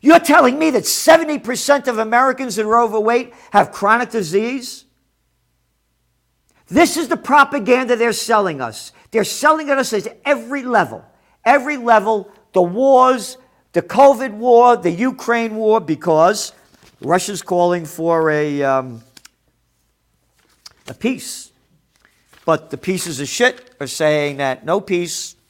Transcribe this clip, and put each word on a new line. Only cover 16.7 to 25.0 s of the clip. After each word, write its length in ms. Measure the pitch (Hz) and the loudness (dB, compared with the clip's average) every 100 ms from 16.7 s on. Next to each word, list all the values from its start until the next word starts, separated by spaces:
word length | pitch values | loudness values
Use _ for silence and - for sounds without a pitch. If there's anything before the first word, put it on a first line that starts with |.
| _ _ _ | _ _ _
Russia's 420 | 131 175 - 190 | -2 -2 -2 -12
calling 440 | - 175 175 175 160 | -4 0 0 -2 -6
for 440 | - 165 165 160 | -6 -2 0 0
a, 320 | 151 151 143 | 0 -2 -2
um, 420 | 139 135 131 113 113 _ _ _ _ _ _ _ _ _ _ _ _ _ _ _ - _ - | -2 -2 -4 -14 _ _ _ _ _ _ _ _ _ _ _ _ _ _ _ _ -20 _ -20
a 40 | |
peace. 600 | - 233 254 - - - _ _ _ _ _ _ _ _ _ | -6 -6 -6 -10 -16 -18 _ _ _ _ _ _ _ _ _
But 280 | - 156 - | -4 -4 -4
the 60 | 131 | -12
pieces 440 | - 185 170 135 | -6 -6 -6 -8
of 80 | 139 | -8
shit 440 | - 247 247 - _ | -2 -2 -2 -18 _
are 80 | 139 | -12
saying 500 | - 156 151 147 139 | -2 0 0 -2 -4
that 280 | 139 127 120 | -6 -6 -4
no 160 | 180 | -4
peace. 560 | 185 180 | -2 -4